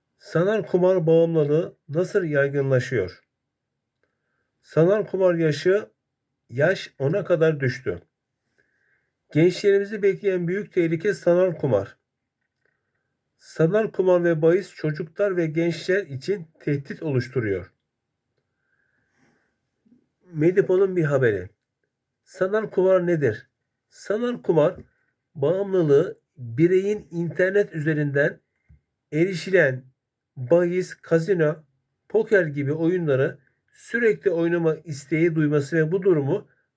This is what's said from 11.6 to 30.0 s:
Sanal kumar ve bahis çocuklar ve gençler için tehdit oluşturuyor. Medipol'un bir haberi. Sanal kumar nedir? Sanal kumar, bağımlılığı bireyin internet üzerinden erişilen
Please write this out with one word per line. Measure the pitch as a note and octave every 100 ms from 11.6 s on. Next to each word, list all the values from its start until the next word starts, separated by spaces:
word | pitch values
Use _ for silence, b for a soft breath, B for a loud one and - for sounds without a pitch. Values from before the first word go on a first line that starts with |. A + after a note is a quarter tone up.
| C#3+ G#2 G2 - _ _ _ _ _ _ _ _ _ _ _ _ _ _
Sanal | - - D#3+ G#3 G#3+
kumar | - F#3 F3+
ve | E3+ D#3+
bahis | D#3+ F#3 F#3
çocuklar | - D#3 D3+ E3+ - G3+ F3+
ve | E3
gençler | D3+ E3+ E3 - F#3+ E3+
için | C3 - G3 D#3+ _
tehdit | - C#3+ C#3 G#3+
oluşturuyor. | D#3+ C3 - C3 G#2+ F#2+ E2+ _ _ _ _ _ _ _ _ _ _ _ _ _ _ _ _ _ _ _ _ _ _ _ _ _ F3+
Medipol'un | E3 D#3 F#3+ F#3 F#3 G3 F#3
bir |
haberi. | D3+ C#3+ B2 G2 F#2 _ _ _ _ _ _ _
Sanal | _ - F#3+ G#3 G#3
kumar | - F#3 F#3 F3
nedir? | E3+ C3+ G#2 - _ _ _ _
Sanal | - - G#3+ A#3+ A#3+
kumar, | - E3 D3+ F#3 - _ _ _ _ D#3
bağımlılığı | C#3 F#3 G3+ F#3+ D#3+ C#3 B2+ - _ -
bireyin | A#2+ A#2 E3+ F#3 G3 G#3+ D#3
internet | E3+ E3+ - F#3 G3+ G3+ D#3+
üzerinden | D3+ D3+ D3 C#3 D3 - _ _ _ _ _ _ -
erişilen | D3+ F#3 F3 - F#3 D3 B2+ - _